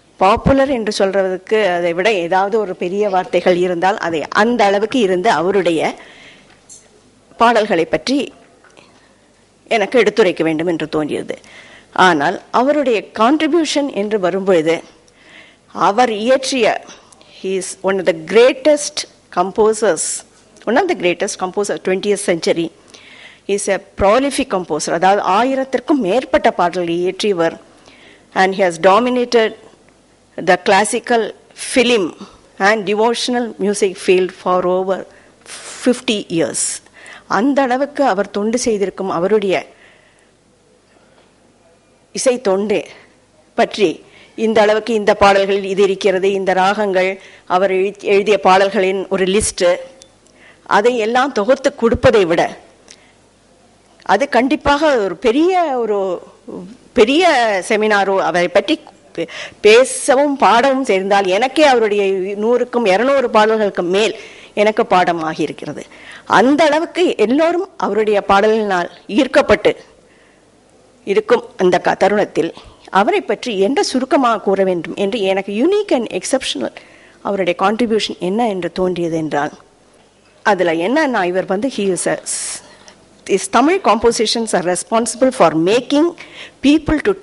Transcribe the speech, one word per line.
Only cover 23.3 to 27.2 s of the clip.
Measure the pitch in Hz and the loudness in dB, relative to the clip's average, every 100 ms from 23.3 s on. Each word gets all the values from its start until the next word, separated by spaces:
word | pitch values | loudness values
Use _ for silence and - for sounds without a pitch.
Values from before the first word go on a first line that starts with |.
| - - | -14 -6
He | 202 | -4
is | - | -2
a | 190 - - | -4 -6 0
prolific | - 240 277 269 - | 2 2 0 -2 -4
composer, | 190 170 156 165 | -4 -4 -6 -4
அதாவது | 160 185 202 | 0 2 2
ஆயிரத்திற்கும் | - 196 262 262 262 247 - 285 | 2 0 0 -2 -4 -4 -2 0
மேற்பட்ட | 180 233 - 202 226 | 0 -2 0 0 0
பாடல்களை | 208 175 180 170 170 | 0 -2 -2 -4 -2
இயற்றியவர். | 180 185 | -4 -2